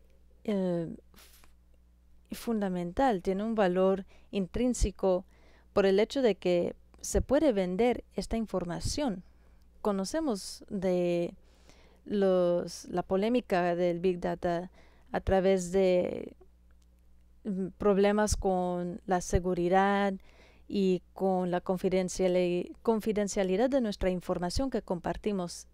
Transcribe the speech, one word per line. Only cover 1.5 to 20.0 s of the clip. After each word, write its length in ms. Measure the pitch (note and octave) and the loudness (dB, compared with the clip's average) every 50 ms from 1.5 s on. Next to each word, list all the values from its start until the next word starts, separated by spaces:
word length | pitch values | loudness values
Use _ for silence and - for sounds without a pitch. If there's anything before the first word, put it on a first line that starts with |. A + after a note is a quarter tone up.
| - - _ _ - - _ _ _ _ _ - - - - _ - | -20 -20 _ _ -20 -20 _ _ _ _ _ -20 -20 -20 -18 _ -14
fundamental, 840 | - - A#3+ A#3 G#3+ G3+ F#3+ F#3 F3+ F3 F3 F3+ - C4+ C4 G#3+ F3 | -10 -6 -4 -2 -2 -2 -2 -2 -4 -4 -4 0 2 2 2 2 2
tiene 220 | - G3 F#3+ F#3+ G#3+ | 0 -2 -2 -2 -2
un 120 | A3+ A3+ | -2 0
valor 500 | G#3+ G3+ F3+ F3+ F#3 F#3 F#3+ G3 G3 F#3+ - - - - - | 2 2 2 4 4 4 4 2 0 -2 -8 -20 -20 -16 -8
intrínseco 920 | - G3+ F#3 E3+ - A3 A#3+ B3+ A#3 - - G#3+ - - - F#3+ F3+ F3+ F#3+ - - - - - - - _ _ - | -6 -4 -4 -4 -2 -2 0 0 0 0 0 -2 0 0 2 2 2 2 0 -6 -16 -20 -20 -20 -20 -20 _ _ 0
por 120 | G#3 G3 | 2 4
el 140 | G3 F#3+ F#3+ | 4 4 4
hecho 220 | A3 A3 - C#4+ | 2 2 2 2
de 140 | B3+ A3 F#3+ | 2 2 2
que 400 | - - F3+ F3+ F3 F3+ - - - - _ - - | 0 0 0 2 2 2 0 -4 -8 -14 _ -20 -14
se 200 | - - - G3 | -8 -4 -2 -2
puede 300 | - - B3 D4+ D#4+ D4 | 0 2 2 4 4 4
vender 520 | G#3+ G3 F#3 F3+ F#3 F#3 A#3 B3 A3+ - - _ _ | 2 2 0 -2 0 0 2 0 0 -2 -6 _ _
esta 220 | - F#3+ - - A3+ | -8 -6 -4 -4 -4
información. 840 | A3 - - F#3 E3+ F3 E3 D#3+ - - - C#4+ D4+ B3+ F3+ F#3 - - - _ _ - - - - - - - | -4 -4 -4 -6 -4 -6 -6 -6 -6 -4 -4 -2 -2 -4 -4 -6 -10 -16 -20 _ _ -20 -20 -20 -20 -20 -18 -6
Conocemos 800 | - G#3+ G3+ F#3+ F#3+ F#3 - D#4+ D#4+ C#4+ G#3+ F#3 - - - - - - | -4 -2 -2 -2 -2 -2 -4 -2 -2 -2 -2 -4 -6 -10 -14 -16 -12 -10
de 640 | - G3 F3 F#3 F3+ F3+ F3 F3 F3 E3+ F3 - - - - - _ _ - - - - - - - - _ | -6 -2 0 0 2 2 2 2 0 0 -2 -2 -6 -10 -20 -20 _ _ -20 -20 -20 -20 -20 -20 -20 -20 _
los, 800 | - G#3 G3+ G3 F#3+ F#3 F3+ F3+ F3 F3 F3 - E3+ - - - | -4 -2 0 2 4 4 4 4 2 2 0 -2 -4 -8 -14 -12
la 180 | - - F3+ F3 | -6 -6 -6 -2
polémica 720 | - F#3+ F#3+ G3+ A3+ B3 B3 - - G3+ F3 F3+ F3 F3 | 0 0 0 0 2 0 0 0 0 0 0 2 0 0
del 240 | E3+ F3+ F3 F3 E3+ | 0 0 0 0 0
Big 200 | E3+ F#3+ F3+ F3 | 0 -2 -2 -2
Data 520 | F3+ F3 F3 - - F3 E3+ E3+ F3+ F3+ - - - - - - - - | -2 -4 -4 -4 -2 -2 -2 -4 -6 -8 -14 -20 -20 -20 -20 -20 -14 -10
a 80 | - F3+ | -8 -6
través 500 | - - F#3+ F#3+ F3+ F#3+ F#3+ F#3 F3+ E3+ | -2 2 2 4 4 4 2 2 0 0
de, 640 | F3+ G3 F#3+ F#3 F3+ F3+ F3 - - - - - - - - - - _ _ - - - _ _ _ _ _ - - - - - - - - | 0 2 4 4 4 4 2 0 -4 -6 -10 -12 -16 -18 -20 -20 -20 _ _ -20 -20 -20 _ _ _ _ _ -20 -20 -20 -20 -20 -20 -12 -8
mm, 240 | A3 F#3+ F#3 F#3+ E3+ - - | -6 -6 -4 -6 -6 -6 -2
problemas 600 | - G#3 G3 F#3 G3+ G3+ G#3 G#3+ G#3+ G3+ - - | 0 2 4 4 4 4 4 2 2 0 0 -2
con 640 | - F#3+ F#3 F3+ F3+ F3+ F3+ F3+ F3 F3 F3 - - | 0 0 0 0 0 -2 -2 -4 -4 -6 -8 -8 -4
la 160 | - F#3 F3 | -2 -2 -2
seguridad 920 | - - G#3 F#3+ F3 F#3 F3+ F3 F3 F3 F#3 F#3+ G3 G3+ G3+ G3 | 0 0 -2 0 0 0 -2 -2 0 2 4 4 4 4 2 2